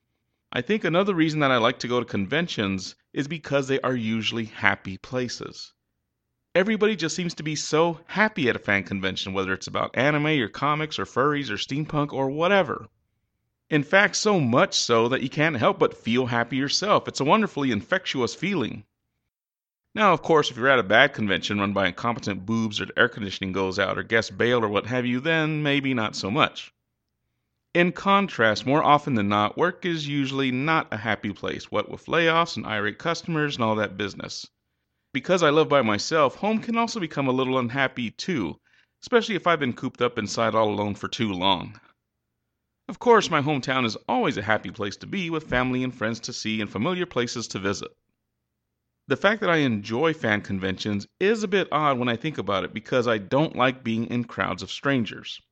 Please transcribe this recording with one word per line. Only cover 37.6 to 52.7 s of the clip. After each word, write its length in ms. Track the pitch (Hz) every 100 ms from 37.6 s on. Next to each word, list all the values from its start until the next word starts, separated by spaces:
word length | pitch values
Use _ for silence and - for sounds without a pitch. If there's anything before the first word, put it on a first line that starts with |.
| 120 139 131 - 110
too, 480 | - - 156 82 - _ _ _ _
especially 340 | - 233 220 180
if 120 | 175
I've 120 | 160
been 140 | 131
cooped 280 | 113 131 -
up 180 | 123 117
inside 340 | 101 - 113
all 160 | 110 110
alone 240 | 101 104
for 140 | 95 98
too 240 | - 113
long. 480 | 90 98 87 98 104 _ _ _ _ _ _ _ _ _ _ -
Of 120 | 190
course, 320 | 240 220 160
my 100 | 156
hometown 440 | 139 143 135 131 117
is 100 | 104 -
always 300 | 247 185 101
a 60 |
happy 260 | - 107 95
place 280 | 98 101 -
to 100 | 98
be, 240 | 196 165
with 180 | 160 156
family 340 | 127 127 127
and 120 | 127 123
friends 240 | 107 117
to 140 | -
see 280 | - 110 110
and 80 | 101
familiar 380 | 98 151 180 175
places 400 | 127 120 120 110
to 120 | 104
visit. 300 | 98 95 - _ _ _ _ _ _ _ _ _ _ _ -
The 100 | 127
fact 240 | 196 220
that 80 | 185
I 80 | 160
enjoy 560 | 135 107 104 113 165
fan 280 | 156 113 104
conventions 680 | 92 98 92 95 107 101 - -
is 220 | 190 226
a 60 | 208
bit 220 | 196 160
odd 260 | 147 147 123
when 120 | 123
I 80 | 117
think 200 | 160 135
about 280 | 98 95
it, 80 | 87